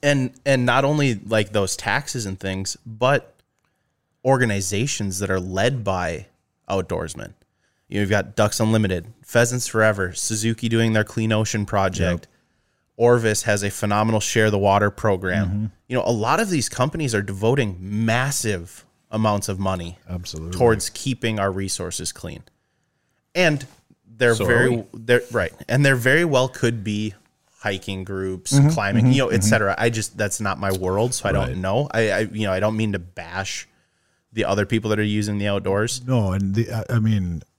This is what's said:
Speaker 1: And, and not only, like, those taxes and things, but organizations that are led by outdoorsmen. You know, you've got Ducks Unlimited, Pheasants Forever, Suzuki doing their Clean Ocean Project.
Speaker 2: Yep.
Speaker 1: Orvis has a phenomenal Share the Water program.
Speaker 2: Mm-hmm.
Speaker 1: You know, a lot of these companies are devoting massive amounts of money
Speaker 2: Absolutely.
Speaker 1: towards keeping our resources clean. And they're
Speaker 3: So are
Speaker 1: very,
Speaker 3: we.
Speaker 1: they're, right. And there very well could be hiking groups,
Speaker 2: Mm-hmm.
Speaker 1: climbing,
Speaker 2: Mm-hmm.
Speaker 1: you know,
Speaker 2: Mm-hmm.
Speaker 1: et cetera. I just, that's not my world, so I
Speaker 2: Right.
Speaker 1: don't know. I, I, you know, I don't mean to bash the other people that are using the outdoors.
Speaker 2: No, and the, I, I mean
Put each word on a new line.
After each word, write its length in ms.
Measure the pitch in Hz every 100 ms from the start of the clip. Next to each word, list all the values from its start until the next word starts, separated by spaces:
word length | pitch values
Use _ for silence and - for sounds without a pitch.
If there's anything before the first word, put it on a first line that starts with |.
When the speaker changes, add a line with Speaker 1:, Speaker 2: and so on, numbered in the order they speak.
Speaker 1:
And, 300 | 147 143 127 -
and 200 | - 135 123
not 180 | 123
only, 300 | 139 151 139 107 98
like, 260 | 110 101
those 240 | 104 95 -
taxes 500 | - 110 147 127 101
and 120 | 95
things, 380 | 98 95 95 - -
but 480 | 110 123 143 - _ _ _ _ _ _ _ _ _
organizations 960 | 131 135 123 101 90 98 135 - 101 92
that 100 | 98
are 100 | 95
led 440 | 90 92 113 131
by 420 | 101 92 87 82 - _ _ _ _
outdoorsmen. 640 | 98 87 82 82 - 52 - _ _ _ _ _
You 80 | 101
know, 40 |
you've 80 | 101
got 260 | 101 98 -
Ducks 240 | 104 -
Unlimited, 460 | 110 110 104 90 85 -
Pheasants 440 | - 120 120 123 -
Forever, 460 | 113 110 101 92
Suzuki 560 | 87 - 107 113 113 117
doing 240 | 113 113
their 120 | 110
Clean 280 | 107 - 110
Ocean 320 | 107 110 113
Project. 640 | 101 104 95 92 92 87 -
Speaker 2:
Yep. 80 | _ _ _ _ _ _ -
Speaker 1:
Orvis 460 | 117 123 113 107
has 180 | - 104
a 80 | 101
phenomenal 500 | - 104 104 110 110
Share 300 | - - 110
the 80 | 104
Water 320 | 98 98 104
program. 560 | - 110 95 92 90 98
Speaker 2:
Mm-hmm. 180 | 101 107 - _
Speaker 1:
You 80 | 127
know, 60 |
a 80 | -
lot 280 | 120 110 160
of 100 | 220
these 180 | 170 113
companies 460 | - 131 165 147
are 80 | 113
devoting 540 | 101 98 110 135 110 90
massive 1040 | 92 104 113 113 135 143 113 95 85 - _ _ _
amounts 380 | 110 107 104 101
of 100 | 95
money 400 | 95 92 85 90 -
Speaker 2:
Absolutely. 500 | 92 87 78 82 90
Speaker 1:
towards 320 | 120 110 -
keeping 480 | - - 123 117 110
our 120 | 98
resources 640 | 95 98 - 87 - 85
clean. 300 | - - 78 - _ _ _ _ _ _ _ _
And 300 | - 175 147 131 _ _ _ _
they're 280 | 113 120
Speaker 3:
So 100 | 117
are 40 | 98
Speaker 1:
very, 200 | 120 127 120
Speaker 3:
we. 80 | 104
Speaker 1:
they're, 300 | - 113 123 123
right. 200 | 117 87 - -
And 180 | 123 143
there 100 | 131
very 280 | 120 147
well 240 | 170 135 127
could 340 | - 123 117
be 300 | 101 104 107 98 _ _ _ _
hiking 440 | 113 98 - 95
groups, 480 | 92 95 95 92 -
Speaker 2:
Mm-hmm. 160 | 139 143
Speaker 1:
climbing, 340 | 165 101 113
Speaker 2:
Mm-hmm. 80 | 123
Speaker 1:
you 60 | 139
know, 60 | 131
Speaker 2:
Mm-hmm. 60 | -
Speaker 1:
et 80 |
cetera. 300 | 101 113 101 95
I 120 | 120
just, 280 | 113 104 -
that's 220 | 104 -
not 180 | 104 92
my 140 | 98
world, 420 | 95 92 95 120
so 140 | 127 101
I 40 |
Speaker 2:
Right. 140 | 98 98
Speaker 1:
don't 140 | 90
know. 260 | 95 107 143
I, 180 | 113 110
I, 80 | 95
you 260 | 110 107 107
know, 60 |
I 80 | 95
don't 160 | 104 110
mean 160 | 110
to 60 | 98
bash 680 | 90 - 87 90 98 - - _ _ _ _ _ _
the 120 | 110
other 220 | 104 101 101
people 240 | 113 107
that 80 | 104
are 40 |
using 340 | 107 104 104 104
the 80 | 101
outdoors. 560 | 101 92 98 110 - 123
Speaker 2:
No, 260 | 127 101
and 220 | 95 98
the, 160 | 98 113
I, 260 | 113 - 120
I 20 |
mean 440 | 110 107 90 82 -